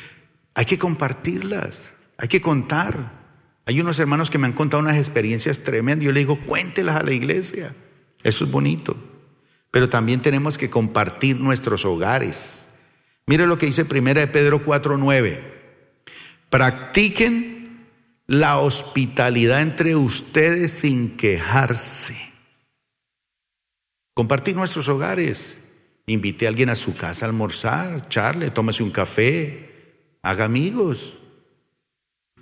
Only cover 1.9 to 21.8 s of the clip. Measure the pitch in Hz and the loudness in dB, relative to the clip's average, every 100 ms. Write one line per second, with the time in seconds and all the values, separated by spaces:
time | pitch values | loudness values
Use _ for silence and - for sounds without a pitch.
1.9 | - _ - 117 185 165 143 - 156 190 | -20 _ -10 0 0 2 0 0 -2 -2
2.9 | - 120 - - _ _ _ - 131 170 | -6 -10 -14 -20 _ _ _ -2 -2 0
3.9 | 151 143 147 160 151 131 123 151 147 151 | 0 0 0 0 0 0 0 0 2 2
4.9 | 151 147 120 107 113 151 139 - 120 123 | 2 2 0 0 0 -2 -2 -2 0 0
5.9 | 156 143 135 139 147 - 156 180 196 175 | 0 2 2 2 -2 -2 -4 -2 -2 0
6.9 | 156 - 127 139 180 180 - 143 139 - | 0 0 0 0 -2 -2 -8 -12 -14 -20
7.9 | _ _ _ - 110 - - 143 160 - | _ _ _ -2 0 0 2 0 0 -4
8.9 | - - - _ _ _ _ _ 127 123 | -8 -12 -20 _ _ _ _ _ 2 4
9.9 | 120 113 123 147 139 151 143 123 120 110 | 2 2 2 2 2 -2 -4 0 0 2
10.9 | 110 95 - 135 127 135 131 123 101 98 | 0 -2 0 0 2 0 0 0 -2 0
11.9 | 82 92 131 113 - - - - _ _ | 0 0 0 -2 -4 -6 -6 -12 _ _
12.9 | _ _ _ - 156 175 170 151 131 160 | _ _ _ 0 4 4 2 0 0 0
13.9 | 139 127 143 147 151 147 147 147 143 143 | 0 2 2 2 4 4 2 2 0 2
14.9 | 139 139 135 107 78 - - - _ _ | 0 4 4 2 -2 -12 -20 -20 _ _
15.9 | _ - - - _ _ 131 127 123 - | _ -20 -20 -20 _ _ 2 2 0 -2
16.9 | 202 208 - 226 233 233 - - - - | 2 2 2 2 2 -4 -12 -18 -20 -20
17.9 | _ _ _ - 139 151 143 143 - - | _ _ _ 0 4 4 4 2 0 -2
18.9 | - 127 139 123 120 117 131 156 - 165 | -2 0 2 2 4 4 4 2 0 2
19.9 | 156 127 - - 156 160 175 170 - 151 | 4 2 0 -2 2 4 4 0 0 2
20.9 | 127 117 - 107 87 82 127 131 117 | 2 0 0 0 0 2 2 2 -2